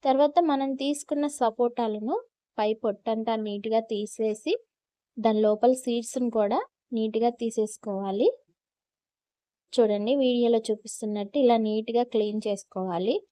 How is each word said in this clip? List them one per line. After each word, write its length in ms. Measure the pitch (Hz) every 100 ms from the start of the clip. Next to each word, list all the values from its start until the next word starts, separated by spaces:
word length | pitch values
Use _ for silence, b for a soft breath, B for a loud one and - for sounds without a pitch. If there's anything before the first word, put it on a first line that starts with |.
తర్వాత 320 | 269 269 294 294
మనం 280 | 339 277 269 269
తీసుకున్న 500 | 277 285 - 285 294
సపోటాలను 840 | 285 233 226 240 240 233 208 214 392 508 _ _ -
పై 120 | 214
పొట్టంతా 600 | 220 226 202 - 220 226 226
నీట్‌గా 460 | 214 202 220 220 226
తీసేసి 680 | 214 208 - 220 214 - 453 _ _ _ _ _ -
దాని 220 | 220 214
లోపల 320 | 214 214 240
సీడ్స్‌ని 560 | 254 254 240 226 - 247
కూడా 300 | 220 208 254 508 _ _
నీట్‌గా 380 | 226 220 220 240
తీసేసుకోవాలి. 960 | 233 226 226 214 - - 196 196 196 320 523 _ _ _ _ _ _ _ _ _ _ _ _ _
చూడండి, 400 | - 220 208 208 277
వీడియోలో 440 | 254 247 240 226
చూపిస్తున్నట్టు 760 | 220 214 - - 214 208 202 294
ఇలా 180 | 254 226
నీట్‌గా 460 | 220 214 220 233
క్లీన్ 380 | 247 226 208 214
చేసుకోవాలి. 720 | 208 196 - 196 185 170 190 349 -